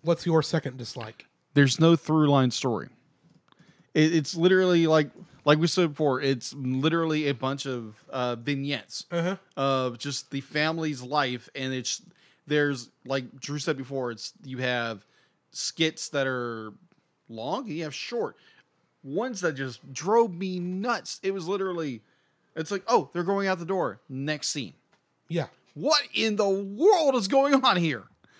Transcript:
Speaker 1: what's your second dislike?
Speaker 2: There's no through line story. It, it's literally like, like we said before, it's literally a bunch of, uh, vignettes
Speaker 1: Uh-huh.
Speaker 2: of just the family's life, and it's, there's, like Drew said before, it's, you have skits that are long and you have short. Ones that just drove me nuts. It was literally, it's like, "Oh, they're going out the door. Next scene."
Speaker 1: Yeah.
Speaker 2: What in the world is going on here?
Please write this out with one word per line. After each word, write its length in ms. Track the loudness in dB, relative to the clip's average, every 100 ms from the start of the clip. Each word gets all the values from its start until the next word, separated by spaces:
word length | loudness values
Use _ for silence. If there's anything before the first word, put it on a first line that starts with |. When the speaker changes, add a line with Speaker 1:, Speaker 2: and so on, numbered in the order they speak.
Speaker 1:
what's 240 | -2 0 2
your 160 | 2
second 360 | 2 -2 -2 -8
dislike? 480 | -12 -12 -12 -14 -20 _ _
Speaker 2:
There's 240 | 6 6 6
no 160 | 6 6
through 320 | 4 4 6
line 200 | 6 4
story. 380 | 2 -2 -2 -6 -16 _ _ _ _ _ _ _ _ _
It, 200 | 4 4
it's 200 | 4 0
literally 520 | 2 4 6 4 4 6
like, 240 | 4 2 -4 -20 -2
like 140 | 4 6
we 80 | 4
said 240 | 2 0
before, 300 | 2 0 2
it's 320 | 0 -2 -4
literally 760 | -6 -2 0 2 2 0 0 0
a 60 |
bunch 320 | -2 -4 -4 -6
of, 360 | -8 -8 -16 -10
uh, 260 | -4 -2 -4
vignettes 680 | -4 -4 -4 -6 -8 -14 -6
Speaker 1:
Uh-huh. 260 | -4 -4 -4 _ -4
Speaker 2:
of 420 | 0 0 -2 -4
just 320 | -8 -8 -8
the 100 | -10
family's 640 | -6 -2 0 0 -4 -6
life, 460 | -4 -2 0 -4 -10
and 180 | -8 -6
it's, 300 | -6 -6 -8 -12 _ _ _ -2
there's, 440 | 0 2 -2 -8 _
like 340 | -6 -6 -6 -12
Drew 200 | -8 -6
said 180 | -4 -4
before, 340 | -6 -6 -6
it's, 220 | -8 -12 -16
you 140 | -12 -4
have 460 | -2 -2 -2 -8 -14 _ _ _ _
skits 560 | -10 -8 -2 -2 -2 -6
that 160 | -2 -2
are 460 | -2 -6 -8 -12 -16 _ _ _ _ _
long 380 | -12 -6 -6 -6
and 80 | -8
you 80 |
have 100 | -8
short. 420 | -10 -8 -6 -6 -8 _ _ _ _ _ _
Ones 380 | -8 -4 -4 -4
that 120 | -4
just 380 | -4 -6 -10 -14
drove 400 | -8 2 4 4
me 260 | 0 -6 -6
nuts. 600 | -6 -6 -4 -4 -6 -6
It 80 | -4
was 160 | -4 -4
literally, 540 | -4 -4 -4 -6 -8 -14 _ _ _ _
it's 160 | -10 -6
like, 120 | -6 2
"Oh, 220 | 2 2
they're 80 | -2
going 240 | -2 0 0
out 100 | -2
the 60 |
door. 340 | -2 -2 -2 -4 -10
Next 380 | -8 -4 -4 -4
scene." 260 | -6 -8 -14 _ _ _ _ -6
Speaker 1:
Yeah. 180 | -4 -4 _ _
Speaker 2:
What 280 | -6 0 0 0
in 240 | -2 0 2
the 120 | 2
world 640 | 0 -4 2 4 6 4
is 120 | 2 2
going 280 | 4 4 4
on 120 | 4 2
here? 260 | 0 -2 -8 _ _ _